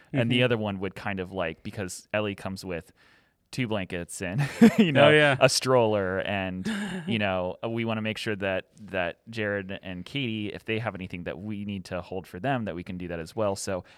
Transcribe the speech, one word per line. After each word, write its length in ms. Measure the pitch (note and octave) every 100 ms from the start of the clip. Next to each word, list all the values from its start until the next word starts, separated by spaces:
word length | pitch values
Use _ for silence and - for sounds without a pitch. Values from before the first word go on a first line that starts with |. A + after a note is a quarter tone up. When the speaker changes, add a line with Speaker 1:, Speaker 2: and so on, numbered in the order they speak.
| _
Speaker 1:
and 180 | C#3+ A#2
the 60 | A#2+
Speaker 2:
Mm-hmm. 80 | B2
Speaker 1:
other 120 | A2+
one 240 | G#2+ G2
would 140 | F#2+ -
kind 260 | G#2+ G2
of, 120 | F#2
like, 300 | F#2+ E2+ E2
because 460 | G#2+ G#2 F#2 - - G#2+
Ellie 200 | G#2+ G2
comes 300 | G2 F#2+ G2
with 280 | E2+ - _ _ _ _ _ _
two 180 | - B2
blankets 520 | G#2+ F2+ F2+ E2+ -
and, 220 | F#2 G#2 C#3 -
<laughs> 160 | A3+ -
you 120 | F#3
know, 160 | C#3 D3
Speaker 2:
Oh, 20 |
yeah. 260 | D3+ D3 C#3
Speaker 1:
a 100 | C3
stroller, 720 | - C3 C3 A2 G#2+ F#2 F#2+
and, 460 | - G2+ F#2+ F#2 F#2+
Speaker 2:
<laughs> 400 | G#3+ G#3 F#3 D#3+
Speaker 1:
you 120 | A2+
know, 360 | G#2 F#2 F2+ - A#2
we 160 | A#2 A2+
wanna 180 | A2
make 160 | A2 G#2+
sure 160 | - G#2
that, 300 | G2 F#2 - - G#2
that 320 | F#2 E2+ - -
Jared 480 | A2+ G#2+ G2+ F#2+ G2
and 220 | F#2 F2+ F2+
Katie, 440 | C#3 B2+ A2 G#2
if 120 | - -
they 160 | A2
have 140 | A#2 F#2+
anything 260 | F#2 F2+ F2
that 140 | C#2
we 260 | G#2 G#2 G2+
need 200 | G2 F2
to 140 | F#2
hold 260 | E2 F#2+ F2
for 140 | F2+
them, 240 | A#2 C3+ G#2
that 100 | E2+
we 80 |
can 160 | F2+ F2+
do 80 | F2
that 120 | E2+
as 160 | E2 -
well. 180 | G#2 G2
So 300 | - F#2 -